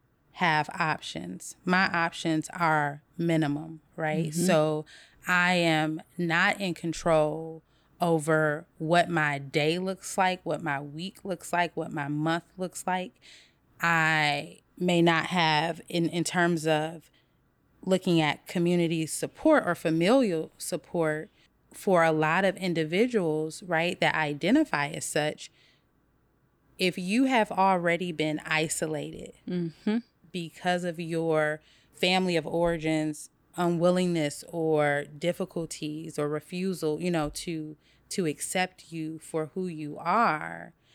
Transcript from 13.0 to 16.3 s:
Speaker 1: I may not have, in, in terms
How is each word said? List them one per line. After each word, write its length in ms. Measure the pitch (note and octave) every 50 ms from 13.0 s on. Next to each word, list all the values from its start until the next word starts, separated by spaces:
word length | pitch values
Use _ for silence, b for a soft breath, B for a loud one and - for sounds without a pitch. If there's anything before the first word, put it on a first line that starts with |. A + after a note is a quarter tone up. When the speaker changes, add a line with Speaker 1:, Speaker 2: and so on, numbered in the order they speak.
| F#3 - - _ B B B B B B B B _ _ _ -
Speaker 1:
I 760 | - E3+ E3+ E3 D#3+ D#3 D#3+ D#3 D3+ D3 C#3+ C#3+ D#3 F3 - - _ _ _ -
may 240 | F#3 F3+ F3 E3+
not 260 | E3+ E3+ E3 D#3+ - -
have, 520 | F3+ F3+ E3 D#3 D#3 D3+ D3+ E3 D#3+ D#3+ - -
in, 200 | F#3 F3 E3+ D#3
in 140 | - F3 D#3+
terms 420 | -